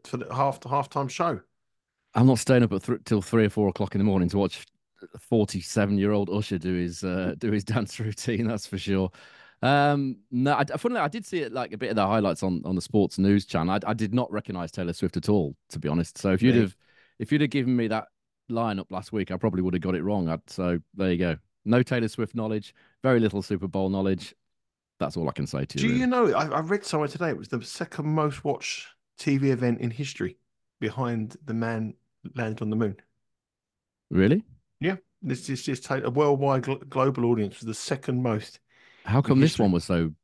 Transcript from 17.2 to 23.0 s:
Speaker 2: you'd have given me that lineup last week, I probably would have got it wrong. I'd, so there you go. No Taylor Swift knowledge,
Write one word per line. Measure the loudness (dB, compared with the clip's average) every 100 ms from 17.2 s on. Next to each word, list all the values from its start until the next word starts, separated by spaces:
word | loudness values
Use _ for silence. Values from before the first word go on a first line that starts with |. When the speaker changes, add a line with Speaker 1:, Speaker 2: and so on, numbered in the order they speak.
| -2
Speaker 2:
you'd | 0
have | 0
given | 0 0 2
me | 0
that | -2 -6 _ _ _ -6
lineup | -2 -2 -2 -6
last | -10 -6
week, | -4 -2
I | -2
probably | 0 0
would | 0
have | 0
got | 0
it | -2
wrong. | 0 0 0
I'd, | -2 -6
so | -4 -2 -2 -4
there | -2 0
you | 2
go. | 0 -2 _ _ 2
No | 2
Taylor | 2 0 -2
Swift | -4 -6
knowledge, | -4 -4 -4 -6 -18 _ _